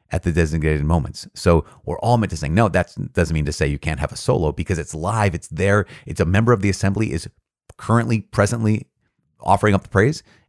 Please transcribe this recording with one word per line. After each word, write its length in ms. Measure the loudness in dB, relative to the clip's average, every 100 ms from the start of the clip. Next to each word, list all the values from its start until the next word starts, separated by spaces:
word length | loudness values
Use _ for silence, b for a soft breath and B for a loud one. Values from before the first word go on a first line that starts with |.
| -8
at 120 | -4
the 80 | -2
designated 540 | 0 2 2 0 0 2
moments. 420 | 0 0 -10 -18
So 320 | -4 2 2 B B
we're 160 | -10 -4
all 180 | 2 2
meant 120 | 2
to 80 | -4
sing. 160 | -2
No, 160 | 2 2
that 240 | 2 -2 -6 -6
doesn't 200 | -2 0
mean 120 | 0 -2
to 60 |
say 160 | -2 -2
you 120 | -2
can't 200 | -4 -4
have 120 | -6
a 60 | -6
solo 340 | -2 0 0
because 280 | -4 -4 -4
it's 160 | -4 -6
live, 400 | -4 0 0 -2
it's 140 | -8
there, 360 | -2 0 0 -2 B B
it's 160 | -2
a 40 | 2
member 280 | 2 4
of 80 | 2
the 80 | 2
assembly 420 | 0 -2 -2 -4
is 180 | -6 -10 _ _ _ _ -14
currently, 460 | 0 2 2 -2
presently 640 | -2 0 0 2 0 -2 -4 _ _ _ _ _
offering 320 | 0 2 4
up 100 | 2
the 60 | 0
praise. 340 | 2 2 0 b b